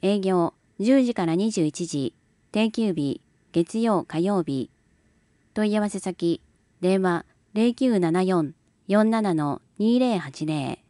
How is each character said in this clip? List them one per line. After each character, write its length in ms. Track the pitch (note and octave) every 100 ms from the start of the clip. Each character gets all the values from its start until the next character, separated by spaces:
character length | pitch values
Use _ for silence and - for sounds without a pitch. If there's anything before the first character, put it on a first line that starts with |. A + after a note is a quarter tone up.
営 180 | F#3+ G3+
業、 340 | F#3+ F#3 E3 - _ _
十 240 | G3+ C4+
時 100 | B3
か 120 | A#3 E3+
ら 100 | E3
二 140 | G#3+
十 140 | G#3+
一 240 | D#3 - E3+
時。 260 | D3+ C3+ _ _ _ _
定 200 | G#3 A3
休 220 | A3 A3
日、 280 | D#3+ C#3+ - _ _ _
月 260 | - E3+ A3
曜、 240 | A3+ G3
火 160 | - D#3
曜 240 | F3+ G3+
日。 260 | D#3 C#3 A#2+ _ _ _ _ _ _ _ _
問 180 | - G#3+
い 60 | G#3+
合 40 |
わ 80 | G#3
せ 100 | G3
先、 420 | F#3+ F3+ E3+ E3 _ _ _ _
電 200 | F3+ F#3+
話、 240 | F#3 E3+ - _ _
零 200 | G#3+ A#3
九 260 | A#3 C4 A3
七 240 | F3 E3+
四 300 | F#3 F3+ D3+ - _ _ -
四 220 | G3+ A3
七 240 | A3+ G#3+
の 280 | D#3+ D3 C#3 _ _
二 180 | G#3+ B3
零 200 | B3+ G#3+
八 260 | C#3+ - D#3
零。 340 | D#3 C3+ - _